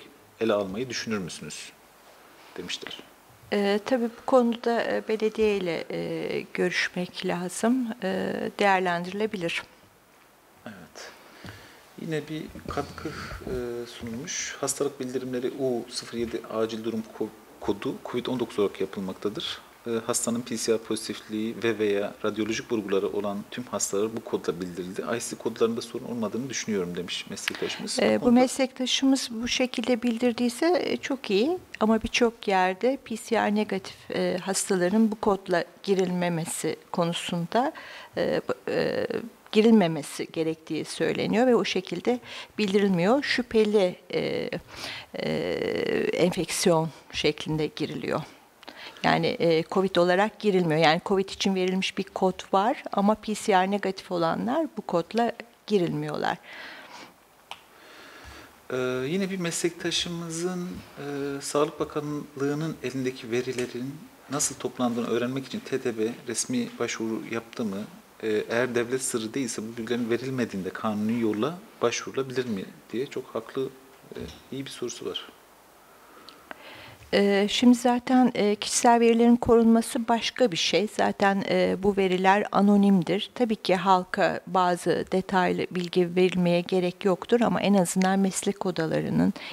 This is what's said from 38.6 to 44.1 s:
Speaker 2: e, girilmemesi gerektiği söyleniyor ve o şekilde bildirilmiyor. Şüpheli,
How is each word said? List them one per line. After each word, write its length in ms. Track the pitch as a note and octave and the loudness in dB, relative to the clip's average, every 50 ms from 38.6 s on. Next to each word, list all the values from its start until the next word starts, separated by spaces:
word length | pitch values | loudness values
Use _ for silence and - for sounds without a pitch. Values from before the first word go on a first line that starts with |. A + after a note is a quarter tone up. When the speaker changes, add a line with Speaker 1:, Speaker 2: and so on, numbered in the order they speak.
| - - F3 | -4 -2 0
Speaker 2:
e, 340 | E3 - - - - - - - - - A#3 - - - - | 0 0 0 0 -2 -2 -4 -4 -6 -6 -10 -14 -18 -10 0
girilmemesi 760 | - G#3+ G#3 A#3 A3 G#3+ F3+ E3 D#3+ D#3+ F3+ - - - - - - | 4 6 8 8 8 8 8 6 2 -2 -6 -8 -8 -8 -8 -6 -4
gerektiği 520 | E3 D#3+ D#3+ D#3+ - - - D#3+ D3 D3+ | -2 -2 -2 -4 -6 -6 -6 -6 -4 -4
söyleniyor 640 | - - - E3 D#3+ D#3+ - - F3+ F#3 G#3+ B3+ | -6 -4 -2 0 0 0 0 0 2 2 4 6
ve 80 | B3+ A#3 | 6 6
o 100 | - G3 | 4 4
şekilde 540 | - - F#3+ F3+ - E3+ - - A#3 B3 B3 - - - - - - - | 2 -2 -4 -4 -4 -6 -4 -2 -2 -2 -2 -4 -10 -14 -14 -16 -8 -4
bildirilmiyor. 640 | - G#3+ G3 F#3+ G#3 G3+ G3+ F#3 E3+ F3 G3+ B3+ C#4+ C4+ | -2 0 2 4 4 4 4 4 4 4 4 4 4 2
Şüpheli, 720 | - - - A#3+ - - A3 G#3+ G#3 G#3 G#3+ F#3 F3+ - - - - | 0 -2 -2 -2 2 2 4 4 4 4 4 4 2 0 -4 -8 -6